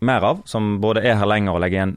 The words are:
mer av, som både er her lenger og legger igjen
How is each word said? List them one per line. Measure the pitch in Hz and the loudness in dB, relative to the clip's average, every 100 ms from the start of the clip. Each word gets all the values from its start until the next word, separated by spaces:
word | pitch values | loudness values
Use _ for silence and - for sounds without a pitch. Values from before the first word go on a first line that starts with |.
mer | 120 120 | 0 2
av, | 101 185 - | 2 -2 -4
som | 113 107 101 | -4 -2 0
både | 107 110 | 0 2
er | 120 107 | 2 2
her | 101 | 2
lenger | 107 98 85 | 0 0 0
og | |
legger | 90 95 | 0 0
igjen | 95 | -2